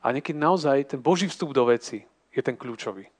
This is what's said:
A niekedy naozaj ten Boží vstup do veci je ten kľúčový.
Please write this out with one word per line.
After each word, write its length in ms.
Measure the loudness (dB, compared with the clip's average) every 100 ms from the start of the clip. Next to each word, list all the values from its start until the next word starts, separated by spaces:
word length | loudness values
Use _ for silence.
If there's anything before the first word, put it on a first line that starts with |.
A 80 | -2
niekedy 260 | -2 -4 0
naozaj 540 | 2 2 2 2 0
ten 100 | -2
Boží 300 | 0 2 0
vstup 240 | -4 -2
do 160 | 2 4
veci 320 | 2 0 -12 -14 _ _
je 80 | -4
ten 160 | -4 -6
kľúčový. 480 | -10 -10 -10 -10 -16 _